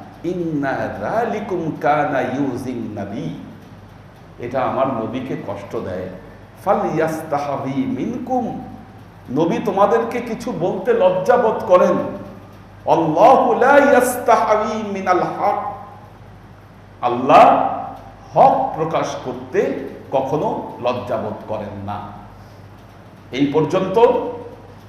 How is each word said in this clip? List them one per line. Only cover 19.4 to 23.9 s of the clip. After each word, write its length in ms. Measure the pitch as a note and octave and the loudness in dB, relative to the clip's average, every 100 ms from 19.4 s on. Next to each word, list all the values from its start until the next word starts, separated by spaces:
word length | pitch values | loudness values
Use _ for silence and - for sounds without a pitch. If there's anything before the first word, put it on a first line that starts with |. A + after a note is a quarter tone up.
| - F#3+ C#4 - - - - | -4 0 0 -2 -8 -12 -4
কখনো 600 | C3+ - D3+ G#3 C4+ - - | -2 0 -2 -2 -4 -8 -4
লজ্জাবোধ 520 | A#2+ B2 - A2+ G#2 G2+ - | -4 -4 -4 -4 -4 -8 -8
করেন 360 | G#2 G#2 G2+ G2 | -8 -8 -10 -10
না। 140 | G2 G2+ - - - - - - - - - - - - | -10 -10 -16 -18 -20 -20 -20 -20 -20 -20 -20 -20 -20 -10
এই 140 | B2 C#3+ | -2 0
পর্যন্ত, 520 | D#3 D3+ F#3+ F#3 | 2 0 0 0